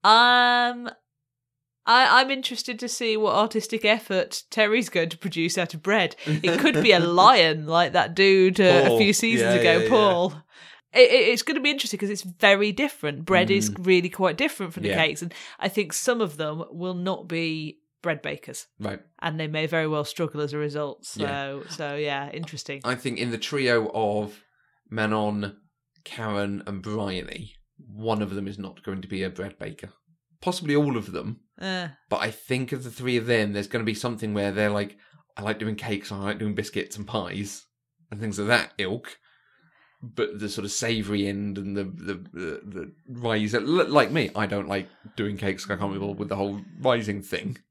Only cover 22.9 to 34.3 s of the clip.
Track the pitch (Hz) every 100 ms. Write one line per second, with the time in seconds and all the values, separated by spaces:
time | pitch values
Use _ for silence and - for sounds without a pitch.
22.9 | 123 135 117 120 113 - 139 127 117 107
23.9 | 107 107 107 104 - _ _ _ _ _
24.9 | 110 107 110 104 104 101 - _ _ _
25.9 | _ - - 110 101 101 101 - 98 104
26.9 | 107 101 92 - - 104 - _ _ 120
27.9 | 104 110 107 101 98 98 101 95 - -
28.9 | 95 92 98 92 92 90 - 101 - 98
29.9 | _ _ _ _ _ 180 175 156 143 147
30.9 | 117 95 87 - 117 _ _ 190 185 170
31.9 | - _ - 110 - - 127 127 131 123
32.9 | 113 127 120 113 117 104 101 101 123 104
33.9 | 104 123 113 110